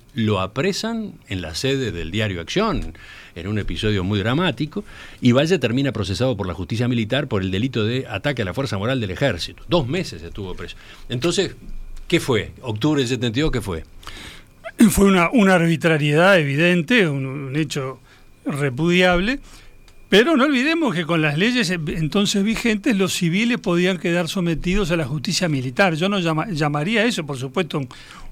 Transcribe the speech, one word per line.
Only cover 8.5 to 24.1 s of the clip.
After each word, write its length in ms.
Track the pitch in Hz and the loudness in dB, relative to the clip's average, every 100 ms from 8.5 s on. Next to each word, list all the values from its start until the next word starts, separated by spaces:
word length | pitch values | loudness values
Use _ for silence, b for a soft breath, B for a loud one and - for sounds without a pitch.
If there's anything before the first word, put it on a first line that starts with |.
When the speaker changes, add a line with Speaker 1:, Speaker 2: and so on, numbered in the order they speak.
Speaker 1:
fuerza 240 | 87 135 101 | -4 -4 -4
moral 220 | 110 135 | -2 -2
del 100 | 104 | -4
ejército. 520 | 85 139 87 - 85 - | -2 -2 -2 -8 -12 -2
Dos 200 | 175 120 | 0 0
meses 360 | 175 - 85 | -4 -6 -10
estuvo 320 | 82 95 95 85 | -12 -10 -10 -10
preso. 220 | 85 - B B - | -12 -16 B B -10
Entonces, 460 | 123 165 175 156 - - - - - - | -4 -2 0 -2 -6 -12 -12 -10 -12 -2
¿qué 120 | 170 | -2
fue? 340 | 160 110 80 - | 2 0 -2 -10
¿Octubre 400 | 127 107 151 147 | -10 -2 0 2
del 80 | 123 | 0
setenta 280 | 123 120 110 | -2 -2 0
y 40 | |
dos 100 | 156 | 0
qué 100 | 123 | -2
fue? 220 | 98 82 - - B B B B B - - - 220 | -4 -8 -10 -18 B B B B B -20 -6 4 6
Speaker 2:
Fue 160 | 180 196 | 6 6
una, 240 | 190 170 | 6 4
una 240 | 254 196 185 | 6 6 6
arbitrariedad 840 | 165 160 170 156 147 147 185 190 | 4 2 2 2 4 6 6 6
evidente, 680 | 143 139 175 180 151 247 170 | 4 2 4 2 4 4 4
un, 180 | 139 135 | 0 -4
un 300 | 139 139 143 | -6 -4 -4
hecho 440 | 156 151 131 127 b b b - 285 | -2 -4 -6 -10 b b b -12 -6
repudiable, 920 | 143 143 127 170 175 185 175 202 277 B B B - - - - | -2 -2 0 2 4 4 4 0 -4 B B B -20 -20 -20 2
pero 260 | 190 247 302 | 6 6 4
no 60 | |
olvidemos 500 | 285 262 277 339 294 | 4 2 2 0 0
que 120 | 165 156 | -2 0
con 160 | 170 | 2
las 140 | 156 147 | 2 2
leyes, 360 | 214 247 175 | 2 2 0
eh, 80 | 180 151 | -2 -4
entonces 560 | 208 156 202 202 202 | -4 -2 0 0 0
vigentes, 520 | 202 220 240 214 277 196 | 0 0 0 0 0 0
los 180 | 185 | 0
civiles 440 | - 170 185 233 240 | 0 0 0 0 0
podían 400 | 196 170 180 185 | 0 0 0 0
quedar 300 | 180 | 0